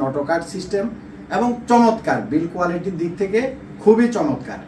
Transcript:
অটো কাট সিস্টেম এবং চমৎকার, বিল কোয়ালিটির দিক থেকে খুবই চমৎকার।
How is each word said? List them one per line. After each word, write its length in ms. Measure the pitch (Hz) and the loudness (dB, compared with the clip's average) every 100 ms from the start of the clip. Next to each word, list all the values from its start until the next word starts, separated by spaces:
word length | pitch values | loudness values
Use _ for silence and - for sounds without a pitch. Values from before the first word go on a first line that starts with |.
| 135 | -2
অটো 140 | 143 | -2
কাট 180 | 143 330 - | -2 -2 -4
সিস্টেম 320 | 190 - 202 233 - - - - 196 | -10 -4 -2 -2 -6 -16 -16 -6 -2
এবং 140 | 247 233 - | 0 -2 4
চমৎকার, 520 | 240 226 - - 120 104 | 6 6 4 0 -2 0
বিল 160 | 151 170 | 0 0
কোয়ালিটির 420 | 185 175 170 190 165 | -2 -2 -2 -4 -4
দিক 160 | 170 - | -4 -2
থেকে 220 | 196 214 262 - - - | 0 0 0 -4 -14 0
খুবই 280 | 208 226 233 196 | 4 6 6 2
চমৎকার। 440 | 151 127 - - | 0 -2 -6 -12